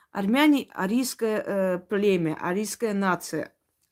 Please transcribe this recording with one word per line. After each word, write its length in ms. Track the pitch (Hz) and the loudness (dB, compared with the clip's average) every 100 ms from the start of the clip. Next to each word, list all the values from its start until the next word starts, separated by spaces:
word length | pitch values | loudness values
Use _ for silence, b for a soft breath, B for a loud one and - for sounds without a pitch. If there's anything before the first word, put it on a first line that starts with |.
| _ | _
Армяне 560 | 202 196 254 302 285 - | -6 0 4 6 4 0
арийское, 680 | - 190 233 254 - 226 214 | -4 -2 0 -2 -2 -2 -2
э, 380 | - 196 190 180 | -2 -2 0 -2
племя, 580 | - 202 208 185 160 - | -2 0 2 2 0 -2
арийская 540 | 170 185 214 - 226 | -4 -4 -4 -4 -4
нация. 640 | 202 196 175 - 156 - _ _ _ _ | 0 0 0 -2 -8 -8 _ _ _ _